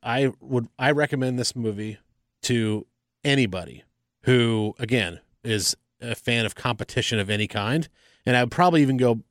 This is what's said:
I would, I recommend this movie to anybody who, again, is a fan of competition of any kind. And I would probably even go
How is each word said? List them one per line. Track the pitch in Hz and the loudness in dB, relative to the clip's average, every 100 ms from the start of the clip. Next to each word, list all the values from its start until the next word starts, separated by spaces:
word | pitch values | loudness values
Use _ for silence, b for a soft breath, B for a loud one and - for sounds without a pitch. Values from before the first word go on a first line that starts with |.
I | 117 127 135 - | -4 0 0 -2
would, | - 123 117 - | -4 -2 -2 -2
I | 131 | 0
recommend | 147 147 139 127 123 | 2 0 0 -2 -2
this | 117 127 | -4 -4
movie | 113 101 107 104 _ _ _ _ | -4 -4 -8 -12 _ _ _ _
to | - 120 110 107 - _ _ _ | -2 0 0 -2 -6 _ _ _
anybody | 143 139 110 90 80 60 _ _ _ _ | 0 2 2 -2 -10 -16 _ _ _ _
who, | - 123 117 110 107 - | 2 4 4 0 -2 -4
again, | 113 123 90 85 _ _ | -2 0 -2 -6 _ _
is | 117 107 87 - _ - | -4 -2 -2 -4 _ -14
a | 117 | -10
fan | 107 - 117 107 | -8 -2 -2 -2
of | |
competition | - 131 113 - 127 - 110 | -4 -6 -4 -6 -4 -2 -2
of | 98 | -2
any | 104 107 | -2 -2
kind. | 104 101 156 160 b b b 123 | -2 -2 -2 -4 b b b 0
And | 123 | 2
I | |
would | 123 | 2
probably | - 180 160 | 2 4 6
even | 135 131 | 4 4
go | 123 113 - | 2 2 -4